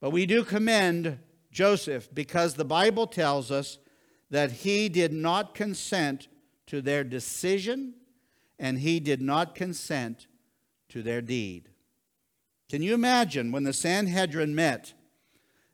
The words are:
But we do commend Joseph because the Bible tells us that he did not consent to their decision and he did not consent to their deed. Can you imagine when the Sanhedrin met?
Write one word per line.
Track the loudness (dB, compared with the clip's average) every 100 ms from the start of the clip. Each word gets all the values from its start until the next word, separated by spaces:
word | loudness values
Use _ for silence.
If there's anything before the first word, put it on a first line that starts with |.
But | -2
we | 0 2
do | 2
commend | 2 0 2 4 4 2 -2 -6 -12 _ _
Joseph | 2 4 4 0 -6 -6
because | -8 -4 0 0 0
the | 0
Bible | 2 4 2 0
tells | 0 0 0 -2
us | -4 -4 -10 _ _ _ _ -4
that | 0 0
he | 0 0 2 2
did | 2 2
not | 2 0 0 -2 -4
consent | -6 -6 -4 0 0 -2 -10 _ _ _ _
to | -6
their | 0 0 0
decision | -6 -6 -4 0 0 -2 -6 -6 -12 _ _ _ _ _ -8
and | -4 0
he | 2 0
did | 2 0
not | 2 0 0 -2
consent | -6 -6 -6 -4 -4 -8 -16 _ _ _ _ _ _
to | -8
their | -4 -4
deed. | -2 -4 -4 -8 -16 _ _ _ _ _ _ _ _ _ -8
Can | -4
you | 0
imagine | 2 4 4 4 0 -2
when | -2
the | -2
Sanhedrin | -2 0 0 0 0 0 0 -2
met? | 2 2 0 -6 -20 _ _ _ _ _ _ _